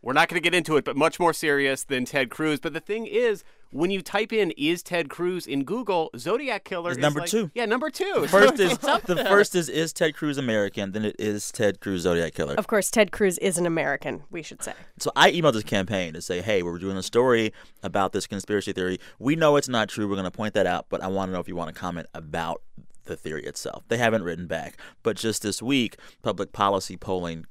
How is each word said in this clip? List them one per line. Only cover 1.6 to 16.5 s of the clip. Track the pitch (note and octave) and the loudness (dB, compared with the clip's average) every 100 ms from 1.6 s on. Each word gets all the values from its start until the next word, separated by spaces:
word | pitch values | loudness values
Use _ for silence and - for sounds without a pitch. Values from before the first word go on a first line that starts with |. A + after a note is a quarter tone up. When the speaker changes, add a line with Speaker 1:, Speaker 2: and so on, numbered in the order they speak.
| C#3 C3 | 2 0
Speaker 1:
than | - C3 B2 | -2 -4 -2
Ted | D3 B2+ | -2 -2
Cruz. | - D#3 D3 | 0 -2 0
But | E3 | -4
the | D3+ | -8
thing | - G#3+ A3+ | -6 -6 -2
is, | G#3+ A#3+ G3+ - - - | 0 0 0 -8 -20 -14
when | C3 F3 | -2 0
you | G3 | -2
type | - G3+ A3 | -2 -2 0
in, | A3+ F#3+ | 0 0
"Is | - D3 F3 | 0 0 0
Ted | - F3 E3 | -2 -4 -4
Cruz" | - F3 F3+ - | -4 -2 -2 -4
in | C#3 | -4
Google, | C3+ G#3+ A3 F3+ D#3+ A#2+ | -2 -4 0 0 0 -4
Zodiac | A#2+ A3+ C#4+ G#3 - | -2 -2 -2 -6 -4
Killer | F#3 E3+ | -6 -4
Speaker 2:
It's | B2 | 2
Speaker 1:
is | |
Speaker 2:
number | D3 D3 | 2 2
Speaker 1:
like, | F3 | 0
Speaker 2:
two. | G#3+ F#3+ - | -2 -2 -2
Speaker 1:
yeah, | A3+ | 0
number | B3 D#4 | 0 -2
two. | - F#4+ F4 D#3+ | -4 -2 0 4
<laughs> | |
Speaker 2:
First | F#3+ G#3 D4+ | 8 8 8
Speaker 1:
So | |
Speaker 2:
is, | F#3 | 2
Speaker 1:
it's | - | 2
up | - D#4 | 0 0
Speaker 2:
the | - F3 | 0 0
Speaker 1:
there. | G3+ | 4
Speaker 2:
first | G3+ G#3 F#3 | 4 4 2
is, | D3+ | -2
"Is | D3 D#3+ | -2 -2
Ted | - E3 | 0 -2
Cruz | D3 D3+ C#3 | 0 -2 0
American?" | C3 A2 G2+ G2 G2 | 0 2 0 -2 -4
Then | G2+ G#2+ | -2 -2
it | - | -2
is | G#2+ G#2 - | -2 -2 -6
Ted | - G#2+ F#2+ | 0 0 0
Cruz | - F#2+ | -2 0
Zodiac | F2 E2+ E2 - | 2 2 0 -2
Killer. | D#2 | -2
Speaker 3:
Of | C#2+ G#3 | -2 0
course, | G#3+ F#3 | 0 2
Ted | - G#3 | 2 2
Cruz | - G3+ F3 | 2 0 2
is | G3 F3 | -2 0
an | F3 | 0
American, | E3 C#3+ C#3+ D3+ G#2 - | 0 -2 -4 -6 -8 -10
we | E3+ | -14
should | D3+ - | -14 -12
say. | - - - - | -12 -12 -18 -6
Speaker 2:
So | - - | -4 6
I | F3 | 6
emailed | E3 D#3+ | 6 4
this | A2+ | 4
campaign | G2+ G#2+ F#2+ G2+ F2 | 0 0 0 0 -2
to | D#2+ | -6
say, | - F2+ | -4 -4
"Hey, | F#2+ | 2